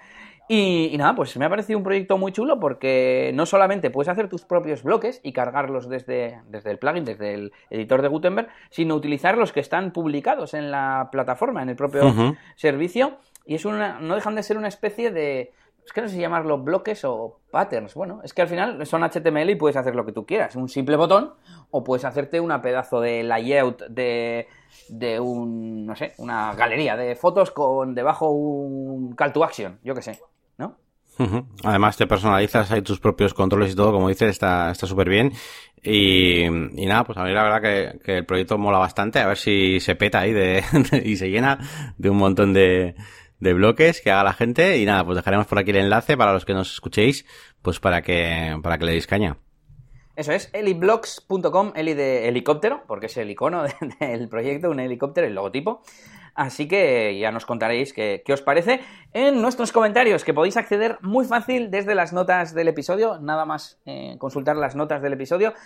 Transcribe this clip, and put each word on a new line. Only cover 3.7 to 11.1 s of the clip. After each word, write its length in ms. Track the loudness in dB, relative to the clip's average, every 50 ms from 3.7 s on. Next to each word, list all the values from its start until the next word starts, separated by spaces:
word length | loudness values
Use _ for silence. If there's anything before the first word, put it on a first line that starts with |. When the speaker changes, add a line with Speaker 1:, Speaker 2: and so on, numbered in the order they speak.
| 2 0 -2 -2
Speaker 1:
puedes 200 | -2 -2 -2 -2
hacer 180 | -2 -2 -4
tus 160 | -4 -6 -10 -6
propios 400 | -2 -2 -2 0 -2 -4 -6 -2
bloques 380 | 0 0 0 0 -4 -8 -8 -10
y 80 | -8
cargarlos 560 | -4 -4 -2 -2 -2 -4 -4 -4 -4 -8 -6
desde, 540 | -8 -8 -8 -6 -6 -4 -4 -4 -6 -8 -14 -18 -16
desde 200 | -16 -10 -8 -8
el 80 | -6 -4
plugin, 260 | -2 -2 -2 -2 -4
desde 280 | -6 -8 -8 -8 -8 -6
el 200 | -8 -10 -12 -14 _ _ -10
editor 320 | -8 -6 -2 0 2 2
de 80 | 2 2
Gutenberg, 400 | 0 0 -2 -2 -2 -2 -4 -6 -10 -20 -20 _
sino 260 | -6 -4 -2 0 -2
utilizar 420 | -2 -2 -2 -4 0 0 2 2
los 160 | 2 2 0 0
que 80 | -2
están 300 | -4 -2 -2 -4 -2 -4
publicados 640 | -4 -4 -4 -2 -2 -2 -2 -2 -2 -2 -4 -6 -8
en 160 | -8 -6 -4
la 380 | -4 -4 -2 -2 -2 -2 -4 -4